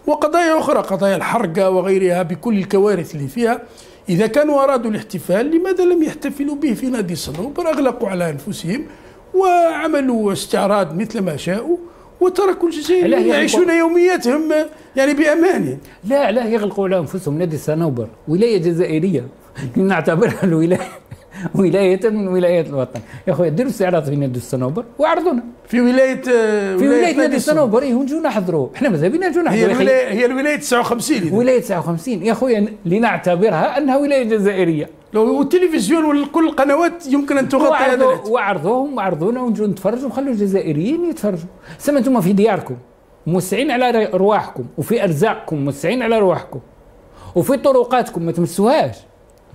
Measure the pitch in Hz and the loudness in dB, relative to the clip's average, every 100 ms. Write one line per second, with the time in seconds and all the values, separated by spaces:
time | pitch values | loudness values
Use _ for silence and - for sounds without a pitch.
0 | - 294 302 339 330 311 269 247 196 190 | -4 0 2 2 2 2 2 0 0 -2
1 | 196 180 - 208 196 165 190 185 180 190 | 0 0 -2 -2 -2 0 2 2 2 2
2 | 185 175 170 180 240 208 170 196 208 202 | 2 0 -2 -4 -2 -2 0 2 2 0
3 | 135 151 139 240 226 185 - - - - | -4 -8 -8 -2 -2 -2 -6 -20 -20 -16
4 | - 175 220 220 302 285 277 262 233 214 | -2 0 2 2 2 2 2 0 -2 -6
5 | 214 170 - 185 285 330 381 359 359 349 | -6 -10 -2 0 2 0 0 0 2 2
6 | 302 - 277 - 285 285 294 190 254 240 | 0 -4 -8 -6 -6 -2 -2 -2 -2 -4
7 | 180 160 - 151 240 285 330 294 262 240 | -4 -6 -8 -8 -8 -4 -2 0 -2 -2
8 | 202 185 170 143 - - 165 247 320 - | -4 -2 -4 -4 -10 -8 -6 -6 -8 -16
9 | - - - 370 381 349 339 302 320 302 | -20 -20 -4 0 4 4 2 0 -2 0
10 | 262 233 208 190 - 196 196 208 175 160 | 0 0 0 -2 -2 0 2 2 0 -4
11 | 220 226 180 143 170 196 277 349 - - | -6 -4 -4 -4 -4 -4 -2 -4 -4 -20
12 | - - 359 370 392 339 339 311 294 359 | -20 -2 0 2 0 0 -2 -2 0 2
13 | 339 349 339 294 311 - 349 330 330 349 | 4 2 2 2 2 2 4 2 2 4
14 | 359 349 240 294 320 311 311 - - 262 | 4 2 0 0 0 0 -2 -8 -8 0
15 | 277 285 302 320 349 269 151 135 - - | 0 2 2 4 2 2 -2 -6 -14 -14
16 | 190 277 247 226 226 226 202 202 190 185 | -2 0 2 0 0 -2 -2 -2 0 0
17 | 147 190 151 147 165 151 - 156 165 120 | -2 -6 -4 -2 -2 -4 -4 -2 -2 -2
18 | 113 - - 170 233 202 165 165 180 156 | -8 -12 -4 0 2 2 0 0 0 0
19 | 190 147 123 - - - 135 - 190 180 | 0 -2 -6 -16 -20 -12 -6 0 2 2
20 | 156 165 226 - 190 160 165 180 - - | 0 2 0 0 0 2 2 0 -4 -16
21 | - - - 185 170 160 185 180 190 185 | -20 -20 -20 -12 -6 0 2 4 2 2
22 | 220 214 190 185 180 175 151 139 127 117 | 0 -2 0 0 2 2 0 -4 -4 -8
23 | - - - 151 170 156 262 - 185 175 | -14 -8 -4 0 0 0 -2 0 0 0
24 | 147 143 139 123 - 131 127 175 233 - | 0 -2 -2 -4 -6 -4 -2 -4 -8 -2
25 | 311 339 349 247 - - - 233 247 254 | 0 2 0 -2 -6 -16 -4 2 2 4
26 | 262 262 254 240 220 208 196 190 277 - | 2 0 0 2 2 0 0 0 2 4
27 | 349 277 302 262 302 302 262 220 285 240 | 2 2 2 0 0 2 2 2 2 0
28 | 269 311 311 214 180 160 127 - 269 160 | 0 -2 -2 -2 -2 -2 -2 -2 -2 0
29 | 175 320 370 330 320 208 220 247 262 262 | 0 0 0 0 0 2 2 2 4 2
30 | 247 208 240 262 294 294 294 240 - 233 | 2 0 0 0 -2 -2 0 0 0 -2
31 | - 277 165 196 254 247 240 180 156 170 | -2 -2 0 2 2 2 0 -4 -4 -6
32 | 262 202 202 220 262 214 214 - 170 196 | -4 -4 -2 0 0 0 0 -4 -2 0
33 | 233 175 180 175 214 160 254 269 294 269 | 0 0 0 2 2 2 0 0 0 0
34 | 285 277 226 220 196 190 175 156 - - | 2 0 0 0 0 2 0 0 -6 -12
35 | _ 214 226 269 285 359 359 311 190 330 | _ 0 2 2 2 2 2 0 0 2
36 | 311 285 285 330 320 311 277 285 339 339 | 2 0 0 0 0 2 2 2 0 -2
37 | 277 285 277 277 269 269 311 294 262 254 | -2 0 2 0 2 2 4 4 2 4
38 | 262 262 214 233 202 185 160 254 285 254 | 2 2 0 -2 0 -2 0 -2 -2 -2
39 | 190 160 185 247 247 196 214 - 190 240 | -2 -2 -2 -2 -2 -2 -2 -2 -2 -2
40 | 269 247 277 220 202 190 165 147 196 339 | -4 -4 -4 -2 0 0 -2 -2 -2 -2
41 | 349 - 208 175 175 - - - 277 285 | -4 -2 -4 -4 -10 -18 -20 -6 0 0
42 | 247 247 175 196 220 185 - 123 - _ | 2 2 2 4 4 2 -4 -12 -14 _
43 | _ _ - 180 180 202 285 247 254 233 | _ _ -2 -2 -2 -2 0 0 2 2
44 | 208 185 196 202 - - 123 - - 226 | 0 2 2 2 -2 -10 -10 -8 -2 0
45 | 202 147 214 190 - 151 139 139 165 247 | 0 2 0 0 -6 -4 -4 -4 -2 -2
46 | 226 226 190 151 - 131 - - - - | 0 2 2 0 -6 -16 -18 -20 -20 -20
47 | - - - 175 170 269 277 262 240 254 | -20 -20 -4 -2 0 2 4 2 2 0
48 | 233 180 165 165 165 - 208 302 143 101 | 0 -4 -4 -2 -2 0 2 2 0 -6
49 | - _ _ _ _ | -20 _ _ _ _